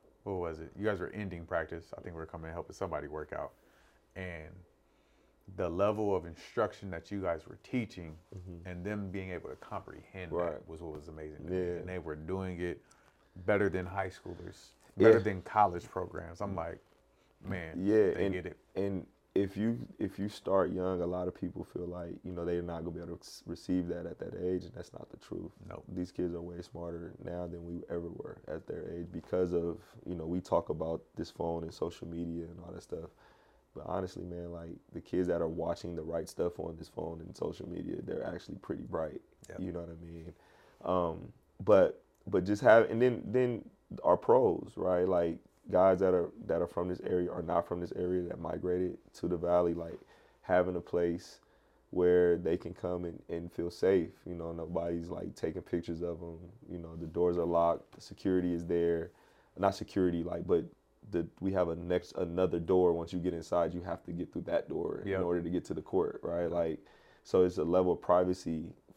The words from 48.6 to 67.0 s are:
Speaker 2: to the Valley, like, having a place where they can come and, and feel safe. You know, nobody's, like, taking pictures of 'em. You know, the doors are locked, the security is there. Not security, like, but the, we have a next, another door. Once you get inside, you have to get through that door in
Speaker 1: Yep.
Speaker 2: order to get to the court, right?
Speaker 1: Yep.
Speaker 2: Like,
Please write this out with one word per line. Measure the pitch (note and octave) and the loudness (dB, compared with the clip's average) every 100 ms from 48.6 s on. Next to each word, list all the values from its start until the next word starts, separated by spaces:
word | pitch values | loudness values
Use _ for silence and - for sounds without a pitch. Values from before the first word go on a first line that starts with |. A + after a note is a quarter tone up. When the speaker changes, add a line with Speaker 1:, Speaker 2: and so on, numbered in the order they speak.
| F2+ F2+ F2+ - - | 0 0 0 -4 -14
Speaker 2:
to | - F2 | -6 -2
the | F2 | 0
Valley, | F2 F2 F2 | 4 4 4
like, | E2+ E2 - - - _ _ | 0 -6 -12 -16 -20 _ _
having | - F2+ F2 F2+ | 2 4 4 0
a | |
place | - F2 F2 F2 - - _ _ _ _ - | -2 2 2 0 -6 -20 _ _ _ _ -6
where | F2+ F2+ F2+ F2 E2+ | 4 6 8 6 4
they | E2+ F2+ | 2 0
can | F2 | -2
come | F#2 F2+ F2+ | -6 -4 -2
and, | F2 E2+ - | -4 -8 -8
and | E2+ E2+ | -6 -6
feel | - F2 | -4 -6
safe. | - F#2 F#2+ D#2+ - | 2 6 6 4 -6
You | F2+ F2 | -10 -8
know, | E2 | -6
nobody's, | E2 E2 F2 E2+ F2 E2+ | -6 -4 -2 -2 -2 -4
like, | F2 F2+ | -8 -8
taking | - E2+ F2 | -6 -4 -4
pictures | - F2 E2+ E2 | -4 -4 -4 -6
of | E2+ E2 | -6 -6
'em. | E2+ E2 F2 G#2+ - | -10 -14 -16 -18 -14
You | F2 | -12
know, | E2 E2 | -10 -10
the | E2 | -4
doors | E2+ F2 F2 | 2 4 4
are | |
locked, | E2+ E2+ E2+ D#2+ - | 2 4 4 2 -4
the | - | -20
security | - - F#2+ F#2 F2+ | -18 -4 2 4 4
is | E2+ | 0
there. | E2+ E2+ E2+ E2 D#2+ - _ _ _ - | 0 2 4 2 -2 -12 _ _ _ 0
Not | G2 | 0
security, | - - G2 F2+ E2+ | 2 -4 2 2 2
like, | E2+ F2 E2+ | -2 -4 2
but | E2+ - - _ _ G#2 | 2 2 -10 _ _ -4
the, | F2+ D#2+ - | -4 -4 -4
we | F#2+ | 0
have | F#2+ E2+ | 2 2
a | E2 | 0
next, | F2 F2+ - - | 0 0 0 -4
another | E2+ E2+ F#2 E2+ | -2 2 2 2
door. | E2 F#2 F2+ | 4 6 6
Once | E2 E2 | 4 0
you | F2+ | -2
get | F2 | 0
inside, | E2+ - F2 E2+ | -2 0 2 2
you | F2 | -2
have | F2 F2 | -6 -6
to | - | -6
get | E2+ - | -8 -6
through | - | -6
that | F#2 E2+ - | -2 -2 0
door | D#2+ E2 - | -4 -4 -4
in | G2 | -2
Speaker 1:
Yep. | F#2+ | 0
Speaker 2:
order | F2 F2 | 2 0
to | E2+ | 0
get | F2 - | -2 -2
to | |
the | E2 | -8
court, | - F#2+ - - | 0 2 2 -2
right? | - E2+ | -4 -2
Speaker 1:
Yep. | E2+ | 0
Speaker 2:
Like, | E2+ E2 - - - | 0 0 -2 -10 -20